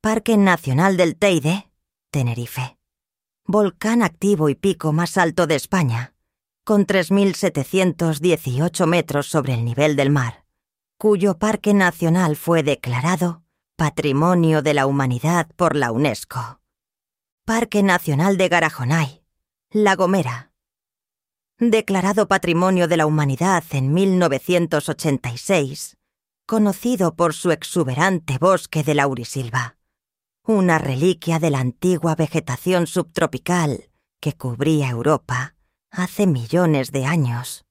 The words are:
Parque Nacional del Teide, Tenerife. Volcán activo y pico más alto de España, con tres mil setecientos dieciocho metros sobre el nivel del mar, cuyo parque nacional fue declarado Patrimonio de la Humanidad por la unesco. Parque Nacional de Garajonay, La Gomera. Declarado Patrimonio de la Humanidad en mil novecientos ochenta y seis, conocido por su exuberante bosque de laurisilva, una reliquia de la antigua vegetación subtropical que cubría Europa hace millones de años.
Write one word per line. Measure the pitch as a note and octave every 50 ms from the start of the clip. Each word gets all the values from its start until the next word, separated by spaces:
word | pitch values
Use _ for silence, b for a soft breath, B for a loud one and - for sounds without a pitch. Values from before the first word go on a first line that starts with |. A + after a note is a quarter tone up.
Parque | - A3 A3 A3 - - A3+
Nacional | G#3 G3 F#3+ F3 E3 - C3+ B2+ C#3 F3 G3 F#3+
del | F3 F3+ E3 -
Teide, | _ G#3 G3+ F3+ D#3+ B2 D3+ F3 G3+ - _ _ _ _ _ _ _ _ _
Tenerife. | - C#3+ B2+ A#2+ A2+ A#2+ A#2+ A2+ - C3 B2 B2+ _ _ _ _ _ _ _ _ _ _ _ _ _ _ _
Volcán | - F3+ G#3+ G#3 F#3+ - _ - G#3+ A3+ A#3+ A3+
activo | E3+ E3 _ - G3 G3+ D3+ D#3 D3
y | C3+
pico | - - G3 F#3 E3 - D#3 D3+
más | D#3+ F3 - -
alto | G3 F3 E3 D#3+ - F3
de | D3+ D#3
España, | C3+ - - - F#3 E3 B2 A2+ A#2 B2 - _ _ _ _ _ _ _ _ _ _ _
con | - A3 G3+ G3
tres | G3 G3+ F#3+ E3+ -
mil | G3 G3+ G3+ G3 E3+
setecientos | - - F3+ - D3+ C3+ - - F#3+ F#3 F3+ D3 E3 E3+ E3 D#3 C#3
dieciocho | D3+ F3+ E3 D3+ - C3+ B2 C3 D#3+ F3 - - F#3
metros | D#3+ E3+ F3 D#3 D#3+ C#3 C#3+ C#3+
sobre | - - D#3 C3+ C3 B2+
el | A#2 A#2
nivel | A#2 A#2 C3+ D3 D3+ D3
del | C#3 C#3 C#3
mar, | D3 C#3+ B2 A#2 - _ _ _ _ _ _ _ _ _ _ _ _ _
cuyo | - G#3+ G#3 F3+ F#3 G3+ F#3 D#3+
parque | G#3+ G#3+ A3 G#3 - G#3 G3+
nacional | G3+ F#3+ F3 E3+ - E3+ D#3+ E3 F#3 F#3 D#3+ D3+
fue | - - E3 E3 E3
declarado | D3 C#3+ C#3 - - B2 B2 B2 C3 E3+ F#3 D#3+ F3+ F3 E3 - _ _ _ _ _ _ _
Patrimonio | - D#3+ D3 - - - D3+ C3 C#3 D#3+ F3+ F#3 F3 E3 D#3+ D#3 D3+
de | C3+ D#3 D3
la | D3 C3+
Humanidad | C3+ C#3 C#3 C3+ B2+ B2 A#2+ - D#3 F3 F3 D#3+ - _
por | - F3 D#3+ -
la | D3 C3+ A#2+
unesco. | A2+ A#2+ D3 C#3+ A2 - - _ - B2+ A#2 A2+ B2+ _ _ _ _ _ _ _ _ _ _ _ _ _ _ _ _ _ _
Parque | - A3 A3+ A#3+ A3+ - G#3
Nacional | G3 G3 F3+ F3+ - - C#3+ C3+ E3+ G3 G3
de | F3 F#3+ F3
Garajonay, | E3+ E3+ E3 D#3 - - B2 B2 D#3 E3 D3+ C3 - _ _ _ _ _ _ _ _ _ _ _
La | - G#3 G#3+ G3 F#3+
Gomera. | F#3 F#3+ F3 F#3+ F#3+ C#3+ B2 A#2+ A#2+ - _ _ _ _ _ _ _ _ _ _ _ _ _ _ _ _ _ _ _ _ _ _
Declarado | _ A#3 A#3+ A3 A3+ G#3+ - G3 F#3+ F3+ G3 G3+ G#3+ G#3
Patrimonio | - G3 F#3+ - F3 E3 E3 F#3 F#3+ F#3+ F3+ F3
de | D#3+ F3
la | E3 D#3
Humanidad | D#3 D3+ D3+ D3 C#3 C3+ - E3 F#3+ F#3+ E3+ D#3+ -
en | - C3+ C3 C3+
mil | D3 F3+ G3 G3 F#3 F3+
novecientos | F3+ D#3+ C#3 C3 - - F3+ F3 E3+ D#3+ - D3 - -
ochenta | D3 - - D#3+ C#3 C3 - B2
y | A#2 B2
seis, | - - G3 E3+ C#3+ C3 C#3 - - - _ _ _ _ _ _ _ _ _ _ _
conocido | - A3 G#3+ G#3+ G3+ F#3+ - - A#3+ B3+ F3+ F#3+ E3 E3
por | - E3+ E3 D#3
su | - - F3+
exuberante | D#3 D#3 - - - F3+ D#3 B2+ B2+ C#3 E3+ F#3+ F#3+ E3+ D#3+ - C3+
bosque | B2 D#3+ F#3 F#3+ E3+ - - - D#3+ D3
de | D3+ D3+
laurisilva, | D3 C#3 C#3+ C3 A#2+ A#2+ - - C#3 B2+ A2+ A2+ B2+ B2 A#2 _ _ _ _ _ _ _ _ _ _ _ _ _ _ _
una | - A3 G3+ F#3+ F3+ E3 D#3
reliquia | - C3+ C3 B2+ D#3 F#3 F3 D#3+ - E3 E3
de | D#3+ D#3+ E3
la | C#3+ C3
antigua | B2+ B2+ A#2+ _ - F#3 F3+ D#3+ - E3+ D#3
vegetación | D3+ D#3+ D3 - D#3+ D#3 - - - - F3+ F#3 F3 E3+
subtropical | D#3+ - F3+ E3 E3 _ - E3 - - - _ - F3 F3 E3 D3 B2 - - _ _ _ _ _ _ _
que | - D3+ -
cubría | _ - B2+ A#2+ A#2+ C#3+ D#3 D#3+ D3+ C#3 B2+
Europa | A#2+ A2+ A#2+ C#3+ D#3 C3 _ - B2 B2+ C3 C#3+ _ _ _ _ _ _ _ _
hace | - F#3 F3+ - - - G#3
millones | F#3+ D3 B2 A#2 A2 - F3 F3+ E3 D3+ C#3 C3 C3
de | C3 C#3 B2+
años. | C3+ E3+ E3 C#3 A#2+ A#2+ A#2 B2+ - - - _ _